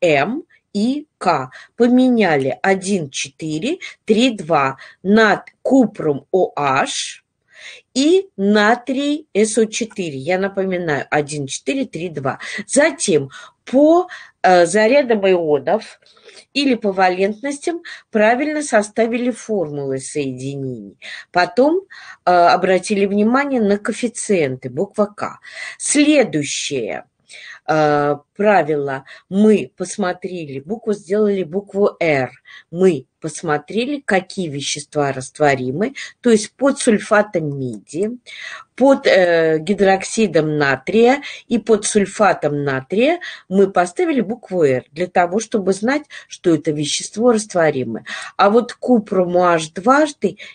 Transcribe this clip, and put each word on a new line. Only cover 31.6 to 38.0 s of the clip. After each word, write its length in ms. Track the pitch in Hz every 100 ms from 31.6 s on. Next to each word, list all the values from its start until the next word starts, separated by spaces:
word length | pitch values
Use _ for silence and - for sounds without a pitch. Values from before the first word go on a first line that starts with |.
| 202 196 202 -
«Р». 320 | 170 143 127 - _ - _
Мы 360 | 165 185 151 131 _
посмотрели, 840 | 160 - 175 147 - 202 247 294
какие 440 | - 190 185 - 175
вещества 640 | 143 135 - - 151 139
растворимы, 840 | 131 131 - 151 135 127 139 226 269 - -
то 100 | 247
есть 220 | 220 214
под 260 | - 277 277
сульфатом 800 | - 214 - 208 208 175 151 139
меди, 520 | 131 107 - 156